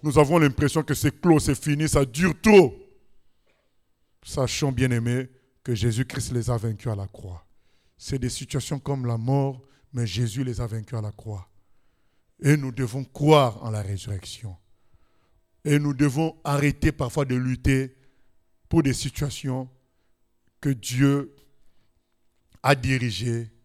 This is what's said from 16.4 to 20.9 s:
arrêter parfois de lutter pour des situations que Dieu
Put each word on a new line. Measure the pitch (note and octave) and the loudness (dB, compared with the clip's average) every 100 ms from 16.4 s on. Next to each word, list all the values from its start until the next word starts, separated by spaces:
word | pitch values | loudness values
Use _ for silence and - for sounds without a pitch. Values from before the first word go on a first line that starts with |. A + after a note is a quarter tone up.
arrêter | - C#3+ C#3+ C#3 D#3 | -4 0 0 2 -2
parfois | - B2+ D3+ C#3 | 0 -4 -2 -2
de | B2+ | -2
lutter | B2+ B2 C3+ C3+ C3 _ _ _ _ _ _ _ _ | -2 -2 2 2 0 _ _ _ _ _ _ _ _
pour | E3 | 2
des | C#3 | 2
situations | B2+ C#3 - C#3+ - C#3 C3 C3 _ _ _ _ _ _ _ _ _ | -2 -6 -6 -6 -6 -6 -6 -8 _ _ _ _ _ _ _ _ _
que | C#3+ | -4
Dieu | C3 - | -4 -4